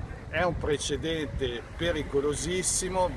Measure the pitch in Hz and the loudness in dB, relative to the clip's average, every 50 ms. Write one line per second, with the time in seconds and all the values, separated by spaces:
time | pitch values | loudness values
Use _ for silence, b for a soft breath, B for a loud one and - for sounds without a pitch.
0 | - - - - - - 151 160 180 175 160 - - 151 147 135 - - 147 127 | -4 -8 -10 -10 -8 -2 0 2 2 2 2 0 0 2 2 2 0 0 -2 0
1 | 139 160 165 160 151 123 - - 135 123 120 113 - - - - 165 170 165 151 | 0 0 0 -2 -2 -2 -2 -2 0 0 -2 -4 -6 -8 -6 -2 0 0 2 0
2 | 139 - 139 139 135 147 143 135 139 165 180 185 175 - - - 185 180 185 185 | 0 0 2 2 2 2 0 0 -2 0 0 0 2 2 2 0 0 0 2 2
3 | 180 170 127 | 2 2 0